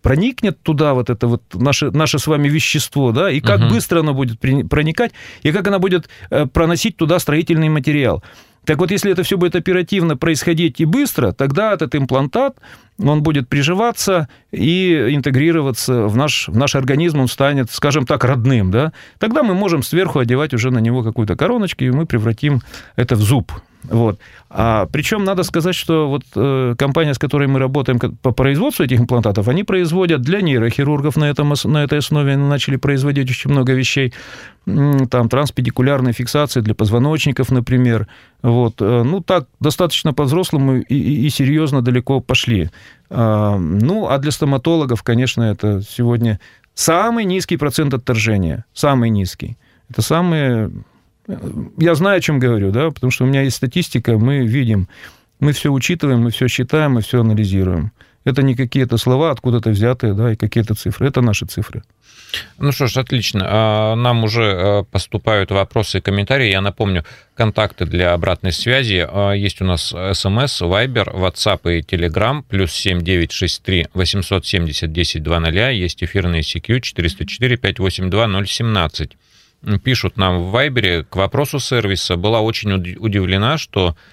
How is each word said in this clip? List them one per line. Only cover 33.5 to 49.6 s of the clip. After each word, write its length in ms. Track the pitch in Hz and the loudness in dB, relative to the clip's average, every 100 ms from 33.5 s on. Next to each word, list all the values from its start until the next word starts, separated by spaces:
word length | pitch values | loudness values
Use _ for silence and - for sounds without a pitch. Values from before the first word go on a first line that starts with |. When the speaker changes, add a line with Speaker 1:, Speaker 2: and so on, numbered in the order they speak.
Speaker 1:
много 220 | 143 127 | 2 2
вещей. 380 | 131 127 143 131 - - - - - - | 2 0 0 -2 -4 -16 -20 -20 -12 -4
М, 400 | 113 143 139 127 | 0 2 2 2
там, 220 | 127 113 | 0 2
транспедикулярные 840 | 127 143 - 120 - 127 139 127 | 0 0 -2 -2 0 2 2 0
фиксации 500 | 113 123 147 147 127 | -2 -2 -2 0 0
для 120 | 107 | -2
позвоночников, 760 | 107 110 117 143 156 147 127 127 | 0 2 2 2 2 0 0 0
например. 560 | 127 117 127 123 113 104 - - _ | 0 2 2 2 0 -4 -10 -20 _
Вот. 320 | 117 120 120 - | 0 2 2 0
Э, 240 | 101 120 | 0 2
ну, 160 | 120 190 | 2 -2
так, 260 | - 185 127 _ | 0 -2 -2 _
достаточно 520 | 147 - 180 - 160 | -2 0 0 0 -2
по-взрослому 640 | 143 139 165 180 147 135 127 | 0 0 0 0 0 2 0
и, 160 | - | 0
и, 320 | 135 95 143 143 | 0 0 0 0
и 40 | |
серьезно 500 | - 135 151 156 139 | 0 0 2 2 0
далеко 400 | 120 123 123 135 | 2 0 0 -2
пошли. 500 | - 127 - 104 80 - - - _ | -2 -4 0 0 -2 -8 -20 -20 _
А, 480 | - 113 107 104 101 | -2 0 2 2 0
ну, 520 | 82 98 127 214 190 | 0 2 2 0 -2
а 100 | 139 | -2
для 140 | 143 | -2
стоматологов, 720 | - 143 135 165 165 135 117 | -2 0 0 2 0 0 -2
конечно, 400 | - 117 127 - | 0 0 0 0
это 380 | 113 101 107 101 | -2 0 0 -2
сегодня 580 | 101 - 120 120 117 104 - _ _ | -4 -2 0 2 0 -2 -8 _ _
самый 500 | - - 170 220 233 | -4 0 2 0 0
низкий 320 | 202 185 170 170 | -2 -2 -2 -2
процент 380 | 147 143 147 | -2 0 -2
отторжения. 680 | 131 - 117 107 104 85 76 - | -2 -2 -2 0 0 0 -4 -10
Самый 360 | - 147 135 117 | -2 2 2 2
низкий. 460 | 104 92 - - 117 | 0 -2 -6 -12 -12